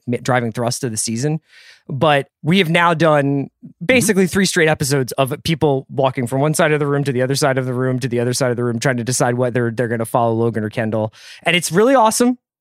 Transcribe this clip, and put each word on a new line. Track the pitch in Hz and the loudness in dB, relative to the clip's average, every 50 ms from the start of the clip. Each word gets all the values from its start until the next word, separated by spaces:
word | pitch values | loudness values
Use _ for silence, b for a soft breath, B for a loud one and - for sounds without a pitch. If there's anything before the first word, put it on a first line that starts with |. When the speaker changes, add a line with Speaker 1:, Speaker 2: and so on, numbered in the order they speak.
| - | -6
Speaker 1:
mi-, | 123 120 - | -6 -6 -4
driving | 123 - 123 127 120 113 | -2 0 0 0 0 -2
thrust | 104 123 117 117 120 - - | -4 -4 -4 -4 -4 -4 -6
of | 120 | -6
the | 110 | -6
season. | - - 113 110 113 135 151 156 160 B B B B B B B B B B | -6 -6 -4 -4 -4 -2 -2 -4 -4 B B B B B B B B B B
But | 151 123 165 156 143 139 131 _ _ _ - | -2 0 2 4 4 2 0 _ _ _ -2
we | 147 185 196 | 0 2 2
have | 185 156 | 2 2
now | 165 175 170 175 170 | 2 4 4 4 4
done | 156 165 156 151 147 139 139 143 139 139 - _ _ - - - - 170 | 4 4 4 4 4 2 0 0 -2 -4 -6 _ _ -20 -20 -16 -8 0
basically | - 262 247 170 214 196 190 190 | 2 2 2 4 2 2 2 2
Speaker 2:
Mm-hmm. | 170 - | 2 2
Speaker 1:
three | 196 190 | 0 0
straight | - - 180 156 156 | 0 2 2 2 2
episodes | 151 - 151 127 143 139 127 110 - | 2 0 0 0 0 0 0 -2 -2
of | - 135 117 147 - - | -2 -2 -2 -2 -4 -2
people | - 165 - 160 147 135 135 - - | -2 0 2 2 2 2 0 -2 -6
walking | 135 131 135 131 - 135 120 | -4 0 0 0 0 -2 -4
from | 117 131 135 | -2 0 0
one | 143 156 151 | 0 0 2
side | - 170 151 | 2 2 2
of | 151 147 | 2 0
the | 147 | 0
room | 143 143 143 139 | 0 0 -2 -2
to | 139 | -2
the | 120 123 127 | 0 0 0
other | 127 139 | 0 0
side | 135 156 139 131 | 0 0 0 0
of | 131 127 | 0 -2
the | 127 123 | -2 -2
room | 123 131 131 127 123 | -2 -2 -2 -2 -2
to | 135 | -4
the | 120 120 120 | -2 -2 -2
other | 120 127 120 | -2 -2 -2
side | - 135 123 | -2 -2 -2
of | 120 | -2
the | 113 120 | -2 -2
room, | 120 117 | -2 -2
trying | 117 - 143 127 | -2 -2 -2 -2
to | 120 113 | -2 -4
decide | 127 127 - 143 123 123 | -4 -2 0 0 0 0
whether | 123 127 123 113 127 120 117 | -2 -2 -2 -2 -2 -2 -2
they're | 113 117 123 | -2 -2 -2
gonna | 110 120 113 113 | -2 -2 -4 -4
follow | - - 127 117 117 113 | -2 0 0 2 2 0
Logan | 113 117 117 110 113 107 | 0 0 -2 -2 -4 -6
or | 104 | -6
Kendall. | - 120 110 110 110 110 110 107 B B B B B B | -4 -4 -4 -2 -2 -4 -4 -4 B B B B B B
And | B 170 165 | B 0 0
it's | 180 - - | 0 0 0
really | 156 196 220 262 277 | 2 2 4 4 4
awesome. | 254 220 220 - - 247 247 247 - _ _ _ _ | 4 4 2 2 2 0 0 0 -4 _ _ _ _